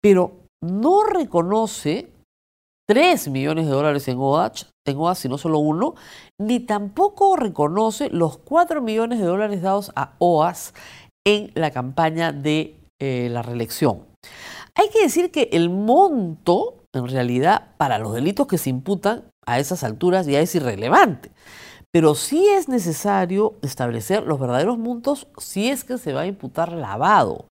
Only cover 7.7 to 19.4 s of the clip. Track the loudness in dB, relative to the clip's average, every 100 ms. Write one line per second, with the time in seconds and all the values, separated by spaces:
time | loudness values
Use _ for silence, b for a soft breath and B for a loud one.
7.7 | 0 -2 -2 -6 0 -2 -2 -2 0 2
8.7 | -2 -2 -2 -2 -2 -2 0 -2 -2 -2
9.7 | -2 -4 -8 -8 _ 2 4 2 -2 -16
10.7 | B B B B _ 0 0 0 -4 -2
11.7 | -2 -6 0 0 0 -4 -2 -2 -2 -4
12.7 | -12 _ _ -4 -2 -4 -4 -6 -6 -6
13.7 | 0 0 0 -10 _ B B B B B
14.7 | 0 2 4 2 2 0 0 0 2 0
15.7 | 0 4 4 4 2 -4 -4 0 0 0
16.7 | -8 _ -8 -4 -2 0 2 2 2 -2
17.7 | _ -2 -2 -2 -2 -2 0 0 0 -2
18.7 | -4 -4 -2 -2 -4 -10 _